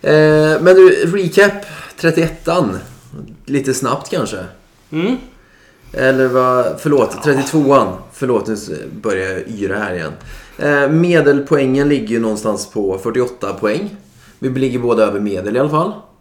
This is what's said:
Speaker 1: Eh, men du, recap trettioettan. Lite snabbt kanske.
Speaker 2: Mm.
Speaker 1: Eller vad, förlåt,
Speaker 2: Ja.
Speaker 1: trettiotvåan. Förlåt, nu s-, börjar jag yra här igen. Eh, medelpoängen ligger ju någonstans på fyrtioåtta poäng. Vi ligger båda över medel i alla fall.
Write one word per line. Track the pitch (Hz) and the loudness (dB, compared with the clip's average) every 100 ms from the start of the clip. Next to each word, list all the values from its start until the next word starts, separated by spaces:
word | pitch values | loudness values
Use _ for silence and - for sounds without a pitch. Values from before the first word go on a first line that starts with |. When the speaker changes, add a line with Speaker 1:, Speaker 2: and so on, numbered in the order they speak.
Speaker 1:
Eh, | - 151 151 151 151 156 | 4 4 6 4 2 4
men | 170 185 | 6 8
du, | 185 - 156 196 | 8 6 0 0
recap | 175 - 202 202 - - - - | 0 2 2 2 -12 -18 -20 -2
trettioettan. | 165 156 165 - - 170 123 95 - - - - - - - | 0 0 -2 -4 -2 0 0 -4 -10 -20 -20 -20 -20 -20 -4
Lite | 139 131 | -4 -2
snabbt | 127 131 143 - | -2 -2 -4 -4
kanske. | 180 104 98 92 - _ _ _ | -6 -4 -8 -14 -18 _ _ _
Speaker 2:
Mm. | 151 190 247 - - _ _ _ _ - | -4 -4 -4 -8 -20 _ _ _ _ -14
Speaker 1:
Eller | - 131 131 131 | -2 0 2 2
vad, | 127 127 127 123 - | 2 2 2 0 -2
förlåt, | 156 143 113 - | 0 2 0 -2
Speaker 2:
Ja. | |
Speaker 1:
trettiotvåan. | 151 135 139 160 139 139 101 87 - | -2 0 0 0 4 4 2 -6 -16
Förlåt, | - 131 117 101 | -8 -2 -2 -2
nu | |
s-, | 107 - 76 67 - | -8 -8 -12 -12 -10
börjar | 110 95 95 | -6 -4 -4
jag | 92 - | -6 -10
yra | 110 98 101 | -8 -6 -4
här | 101 | -6
igen. | 90 78 - - - - - | -6 -8 -12 -18 -20 -20 -6
Eh, | 147 143 139 | 0 2 2
medelpoängen | 160 175 170 143 143 139 151 135 131 143 | 2 4 4 4 2 2 0 2 0 2
ligger | 143 110 | 0 0
ju | 113 | -2
någonstans | 113 107 110 104 - | -2 -2 -4 -4 -6
på | 113 98 95 | -4 -4 -4
fyrtioåtta | 113 120 120 - 98 | -4 -2 -4 -4 -10
poäng. | 92 107 127 202 - - - - _ | -4 -2 -2 -6 -12 -20 -20 -20 _
Vi | 131 | -6
ligger | 127 131 123 | -2 -2 0
båda | 120 110 | 0 2
över | 107 101 | 2 0
medel | 104 95 98 120 | -4 -4 -4 -2
i | |
alla | 147 | 0
fall. | 151 185 214 - _ | 0 -2 -6 -18 _